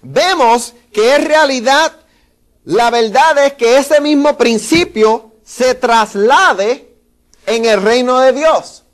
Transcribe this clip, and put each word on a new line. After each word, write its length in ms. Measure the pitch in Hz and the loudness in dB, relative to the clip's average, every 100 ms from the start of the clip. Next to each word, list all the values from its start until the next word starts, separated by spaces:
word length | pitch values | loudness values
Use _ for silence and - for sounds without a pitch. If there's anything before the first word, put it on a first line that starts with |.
Vemos 720 | 123 143 349 370 240 233 - _ _ | -6 -4 -2 0 0 0 -2 _ _
que 220 | - 220 285 | -2 0 0
es 80 | |
realidad, 680 | 311 302 294 262 226 277 311 - _ _ _ _ _ _ - | 2 0 0 0 0 0 0 -4 _ _ _ _ _ _ -6
la 260 | 180 233 | -2 0
verdad 540 | 240 226 226 320 285 277 | 0 0 2 2 2 0
es 80 | |
que 240 | 277 233 254 | 0 0 0
ese 220 | 277 302 | 2 0
mismo 380 | 294 294 294 285 | 2 0 0 0
principio 920 | 240 226 - 320 349 220 220 233 - _ | 0 -2 -2 -2 -2 0 0 0 -6 _
se 300 | _ - 254 | _ -4 -4
traslade 1200 | 254 247 226 214 202 214 302 381 208 202 277 - _ _ _ _ _ - | -2 0 0 -2 -2 0 2 2 0 -2 -4 -10 _ _ _ _ _ -6
en 180 | 226 226 | -4 0
el 160 | 208 | 0
reino 380 | 196 247 247 254 | 0 0 0 2
de 140 | 262 | 2
Dios. 500 | 254 311 269 - - _ | 2 0 0 -4 -20 _